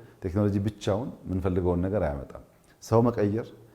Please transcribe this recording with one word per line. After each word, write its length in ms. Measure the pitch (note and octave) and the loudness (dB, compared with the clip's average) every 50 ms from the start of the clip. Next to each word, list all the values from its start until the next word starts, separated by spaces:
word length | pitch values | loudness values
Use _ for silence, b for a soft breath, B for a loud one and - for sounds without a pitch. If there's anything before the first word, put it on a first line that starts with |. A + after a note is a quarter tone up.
| B B B B | B B B B
ቴክኖሎጂ 360 | - F#2 E2+ G#2+ G#2 G#2 F#2+ G#2 | -6 -2 0 2 2 2 2 0
ብቻውን 500 | G2 G#2+ - - - A2+ F#2+ G#2 C3+ E3+ - - | 0 -2 -4 -4 -2 -2 -2 -2 -2 -6 -10 -12
የምንፈልገውን 640 | - - F#2 F#2 F#2 F#2+ F2+ F#2+ F2 F2+ F2 F2 | -8 -6 -4 -2 0 0 0 2 2 2 2 2
ነገር 200 | F2+ F#2+ G2+ G#2 | 0 0 0 0
አያመጣም። 420 | F2 D2+ C#2 C#2 B1+ - - - - - b b b b b b - | 0 -2 -2 -6 -8 -12 -16 -18 -20 -20 b b b b b b -2
ሰው 160 | - A2 A2+ | 2 4 4
መቀየር፣ 460 | A#2+ A#2+ A#2 A2 G#2 G#2 G2+ A2+ B2+ - - - B B | 4 4 2 2 0 0 0 -2 -4 -8 -14 -20 B B